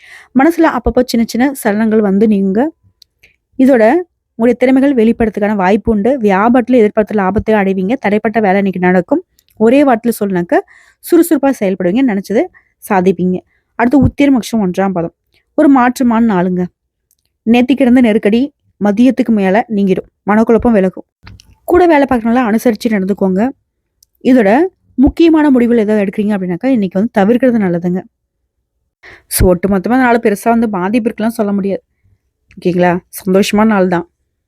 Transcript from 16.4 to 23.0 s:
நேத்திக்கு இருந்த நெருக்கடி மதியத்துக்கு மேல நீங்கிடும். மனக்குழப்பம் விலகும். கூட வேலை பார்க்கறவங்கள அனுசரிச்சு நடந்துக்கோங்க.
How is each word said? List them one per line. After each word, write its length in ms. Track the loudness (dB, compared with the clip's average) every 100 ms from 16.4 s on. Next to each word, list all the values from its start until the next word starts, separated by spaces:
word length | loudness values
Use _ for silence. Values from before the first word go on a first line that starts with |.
| -2 -2 -6 _ _ _ _ _ _ _ 0
நேத்திக்கு 360 | 2 2 0
இருந்த 200 | 2 4
நெருக்கடி 520 | 2 2 0 0 -2 _ _ -6
மதியத்துக்கு 460 | -4 2 2 2 0
மேல 360 | 0 0 0 -2
நீங்கிடும். 400 | -2 -2 -2 -6 _ -2
மனக்குழப்பம் 420 | 0 2 2 2
விலகும். 340 | 0 0 -4 -16 _ -20 -20 _ _
கூட 240 | -2 2 4
வேலை 180 | 2 2
பார்க்கறவங்கள 320 | -2 0 -2
அனுசரிச்சு 480 | 0 0 0 -2 -2
நடந்துக்கோங்க. 600 | -2